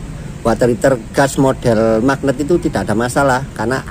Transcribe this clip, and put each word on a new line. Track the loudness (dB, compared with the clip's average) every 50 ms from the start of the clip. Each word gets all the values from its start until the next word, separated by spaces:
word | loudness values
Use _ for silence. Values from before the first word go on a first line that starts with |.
| -4 -10 -12 -12 -12 -12 -10 -4
water | -2 0 0 2 2 2 2
heater | 2 2 2 2 0 -2 -2 0
gas | 0 0 2 2
model | 2 2 2 2 2 0 2 2 4 4 2 2 2
magnet | 2 2 0 0 0 -2 -2 -2
itu | 0 0 0
tidak | 2 0 0 -2 -2 -2 -2
ada | -2
masalah | -2 -2 0 0 2 2 2 2 0 -2 -6 -6
karena | -6 -4 -2 -2 -4 -4 -4